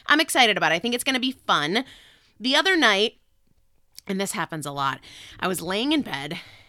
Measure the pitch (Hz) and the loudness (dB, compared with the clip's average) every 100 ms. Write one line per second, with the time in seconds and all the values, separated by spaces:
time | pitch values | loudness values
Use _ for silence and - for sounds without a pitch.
0 | - 294 320 339 233 185 160 165 240 240 | 0 2 2 4 4 4 2 2 0 -4
1 | 285 262 262 - - 170 147 214 - - | -2 -2 -2 -4 0 2 2 -2 -4 -12
2 | - _ _ - 233 285 339 359 240 196 | -20 _ _ -8 0 2 2 4 4 4
3 | 226 - _ _ _ _ _ _ _ - | 0 -4 _ _ _ _ _ _ _ -16
4 | - 190 196 202 160 156 147 143 139 131 | -8 -6 -4 -6 -6 -8 -8 -4 -2 -4
5 | - - - - 180 180 165 196 269 311 | -10 -20 -20 -6 -4 -4 -4 -2 0 -2
6 | - 139 147 170 - - | -2 -8 -8 -12 -14 -20